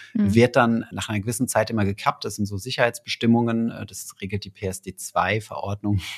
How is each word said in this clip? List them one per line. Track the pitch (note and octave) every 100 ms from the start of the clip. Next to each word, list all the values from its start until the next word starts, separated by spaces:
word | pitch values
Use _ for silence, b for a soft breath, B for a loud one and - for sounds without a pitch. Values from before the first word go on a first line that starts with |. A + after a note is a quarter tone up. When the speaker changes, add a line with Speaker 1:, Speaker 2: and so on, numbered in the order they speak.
| B
Speaker 1:
Mhm. | G#3 G3+ A2+
Speaker 2:
Wird | A#2+ C3
dann | A#2 A2+ A2
nach | G2 -
einer | G#2
gewissen | A2+ A#2 B2
Zeit | G#2+ G#2+
immer | A2
gekappt. | G2 G2+ D3 - A2
Das | G#2
sind | G2+
so | G2+
Sicherheitsbestimmungen. | B2+ C#3 A#2 - - - A#2 A#2 A#2 A2+ A#2
Äh, | - G#2+
das | - - -
regelt | F#2+ G2+
die | G2
P | - F#2+
S | F#2
D | F#2+ -
zwei | - F2 F#2 G#2+
Verordnung, | - - G2 G#2 G#2 G2 -